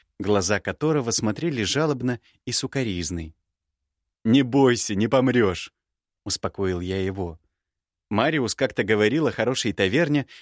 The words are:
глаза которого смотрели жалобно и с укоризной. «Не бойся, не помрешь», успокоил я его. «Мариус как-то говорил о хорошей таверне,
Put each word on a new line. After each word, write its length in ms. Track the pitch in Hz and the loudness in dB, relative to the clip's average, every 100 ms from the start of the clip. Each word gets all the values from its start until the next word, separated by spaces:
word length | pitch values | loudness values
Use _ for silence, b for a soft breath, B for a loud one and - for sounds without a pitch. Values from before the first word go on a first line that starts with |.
| _ - | _ -6
глаза 400 | 95 101 90 101 | 0 2 2 -2
которого 540 | - - 151 156 117 | -2 -2 0 0 0
смотрели 500 | 104 107 104 165 127 | -2 -2 -2 -4 -2
жалобно 580 | 95 135 156 131 123 120 _ _ | -2 0 0 -2 -4 -6 _ _
и 60 | - | -8
с 140 | - | -6
укоризной. 720 | 131 139 117 87 82 87 80 - _ _ _ _ _ _ _ _ | -4 -4 -4 -4 -6 -8 -10 -16 _ _ _ _ _ _ _ _
«Не 180 | 113 135 | 2 2
бойся, 520 | 123 139 131 117 - 98 | 4 4 4 4 -2 -2
не 100 | 110 | 2
помрешь», 680 | 135 131 123 101 87 - _ _ _ _ _ | 2 4 4 2 0 -8 _ _ _ _ _
успокоил 560 | 104 - 95 - 95 90 | -8 -6 -6 -4 -2 -2
я 200 | 90 95 | -4 -4
его. 380 | 95 95 87 80 _ _ _ _ _ _ - | -4 -6 -8 -10 _ _ _ _ _ _ -4
«Мариус 440 | 107 139 156 110 | 0 0 0 -2
как-то 280 | - 123 - | -2 -2 0
говорил 460 | 107 107 107 147 139 | 2 4 4 2 0
о 40 | |
хорошей 400 | - 113 131 113 | 0 -2 -2 -2
таверне, 540 | - 95 135 156 147 - B | 0 0 2 2 0 -2 B